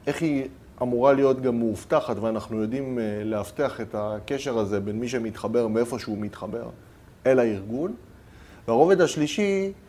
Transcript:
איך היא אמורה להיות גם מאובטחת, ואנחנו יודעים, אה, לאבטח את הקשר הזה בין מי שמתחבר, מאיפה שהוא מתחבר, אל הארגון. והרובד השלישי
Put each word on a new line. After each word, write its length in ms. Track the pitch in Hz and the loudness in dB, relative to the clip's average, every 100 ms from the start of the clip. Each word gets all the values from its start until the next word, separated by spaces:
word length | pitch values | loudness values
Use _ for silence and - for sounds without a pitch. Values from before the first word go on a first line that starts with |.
| - | -6
איך 160 | 147 | -2
היא 220 | 165 139 131 - - - | 0 -2 -4 -10 -14 -6
אמורה 300 | 123 120 131 | -2 4 6
להיות 300 | 139 135 131 | 6 4 4
גם 160 | 127 117 | 0 0
מאובטחת, 580 | 117 101 - 156 - 104 | 0 -2 0 0 0 -2
ואנחנו 420 | 110 110 - 110 | -2 -4 -4 -4
יודעים, 360 | 107 131 135 123 | -2 -4 -4 -4
אה, 260 | 110 104 | -4 -4
לאבטח 560 | 107 107 101 - 135 127 | -4 -4 -4 -2 -4 -4
את 140 | 110 107 | -8 -6
הקשר 600 | 104 107 - 139 135 117 | -4 -6 -6 -6 -2 0
הזה 220 | 101 101 | 0 -2
בין 180 | 101 107 | -2 -6
מי 100 | 120 | -4
שמתחבר, 580 | 127 113 107 104 117 113 | -4 -4 -6 -2 0 2
מאיפה 320 | 110 117 123 | 0 0 -4
שהוא 200 | - 104 | -6 -6
מתחבר, 500 | 104 - 107 117 117 - - - - - 127 | -6 -10 -10 -8 -10 -16 -20 -20 -20 -4 2
אל 120 | 131 | 4
הארגון. 560 | 120 101 101 123 180 240 - - - - - - - | 4 0 -6 -6 -6 -8 -16 -20 -20 -20 -20 -10 0
והרובד 320 | 117 165 190 | 6 6 6
השלישי 720 | 156 156 147 - 202 196 196 196 | 4 2 -2 0 0 0 -2 -6